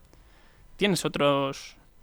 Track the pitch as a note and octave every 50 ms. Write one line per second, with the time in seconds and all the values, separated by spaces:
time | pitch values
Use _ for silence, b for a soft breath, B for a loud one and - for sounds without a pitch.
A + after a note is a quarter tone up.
0 | - - b b b b b b b b b b b b - - F#3+ G#3 F3+ -
1 | - D#3 - - C#3+ C#3+ C#3 C#3 C#3 C3+ C#3 - - - - - - - _ -